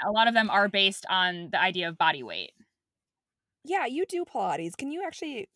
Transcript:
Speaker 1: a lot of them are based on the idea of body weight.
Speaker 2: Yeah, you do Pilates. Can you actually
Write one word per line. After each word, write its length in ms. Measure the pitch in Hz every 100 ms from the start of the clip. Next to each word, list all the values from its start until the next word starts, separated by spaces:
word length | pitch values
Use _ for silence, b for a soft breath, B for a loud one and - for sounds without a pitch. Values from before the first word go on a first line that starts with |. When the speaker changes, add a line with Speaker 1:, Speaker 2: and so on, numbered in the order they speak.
| 190
Speaker 1:
a 60 |
lot 160 | 214 226
of 60 |
them 160 | 233 220
are 180 | 196 202
based 360 | 202 190 196 -
on 400 | 185 180 175 170
the 100 | 196
idea 260 | 180 180 170
of 100 | 165
body 260 | 160 151
weight. 280 | 113 85 87 _ _ _ _ _ _ _ _ _ _ _
Speaker 2:
Yeah, 220 | - 381 254
you 200 | 269 381
do 200 | 349 349
Pilates. 500 | 247 190 151 170 -
Can 160 | 277
you 120 | 320 311
actually 420 | - 320 254 -